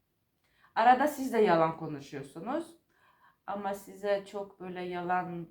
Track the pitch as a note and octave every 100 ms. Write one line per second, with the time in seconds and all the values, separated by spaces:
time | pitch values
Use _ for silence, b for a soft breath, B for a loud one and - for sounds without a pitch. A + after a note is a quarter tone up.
0 | _ _ _ _ b b b - A#3+ B3+
1 | D4 C4+ C4 A3+ G3+ E3 D#3+ D#3+ D#3 C#3+
2 | - C#3+ - E3 G#3 D#4 E4 - _ b
3 | b b b b - G3+ G3 G3 F#3+ F#3+
4 | G3+ G3 G3 G3+ G3 - F#3 F3+ F3+ F3
5 | F3 F3+ F3 E3+ E3+